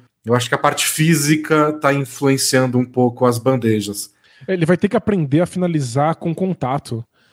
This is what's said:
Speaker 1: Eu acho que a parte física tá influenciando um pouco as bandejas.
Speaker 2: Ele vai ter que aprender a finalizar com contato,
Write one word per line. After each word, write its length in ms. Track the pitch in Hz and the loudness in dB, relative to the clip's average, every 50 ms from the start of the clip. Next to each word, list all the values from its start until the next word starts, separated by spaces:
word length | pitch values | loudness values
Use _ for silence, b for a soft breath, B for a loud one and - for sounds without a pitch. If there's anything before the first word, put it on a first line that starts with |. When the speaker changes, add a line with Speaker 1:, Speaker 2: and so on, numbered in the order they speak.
| B B _ _ - | B B _ _ -2
Speaker 1:
Eu 100 | 110 117 | 0 0
acho 140 | 123 117 - | 0 2 0
que 60 | - | -2
a 40 | 139 | 0
parte 280 | - 147 143 - - | 0 0 0 0 -2
física 840 | - - - 156 160 170 147 - 143 156 156 151 - 156 156 151 151 151 151 | -2 -2 0 2 2 2 2 2 2 2 0 0 2 2 2 2 2 0 0
tá 120 | 147 139 139 | 0 0 2
influenciando 880 | 143 139 127 - - 139 135 135 131 - - - 131 131 127 120 123 | 0 -2 -6 -6 -2 0 0 2 2 0 0 2 2 2 2 2 0
um 60 | 127 | -2
pouco 420 | 120 - 127 123 123 120 - 127 | 0 0 0 0 0 0 2 0
as 100 | 123 120 113 | 0 0 0
bandejas. 760 | - 131 131 127 113 113 110 107 101 101 101 - - - b b b b b b b | 0 0 0 2 2 0 0 0 -2 -4 -8 -10 -12 -14 b b b b b b b
Speaker 2:
Ele 180 | - 190 185 165 | -4 -4 0 0
vai 120 | 151 180 | 2 2
ter 120 | 170 - 202 | 2 2 0
que 80 | - | 0
aprender 440 | 226 - - 208 190 156 135 131 156 | -2 -2 -2 -2 -2 0 0 0 0
a 60 | 175 | 0
finalizar 680 | 170 - 185 180 175 170 156 139 123 113 139 143 156 165 | 0 -2 -4 -2 -2 -2 -2 -4 -2 -2 0 0 0 -2
com 160 | - - 170 160 | -2 -4 -6 -4
contato, 680 | - 190 190 170 - - 123 131 143 - - 120 113 113 - _ _ _ _ | -4 -4 -4 -4 -4 -4 -4 -4 -4 -6 -8 -10 -10 -10 -12 _ _ _ _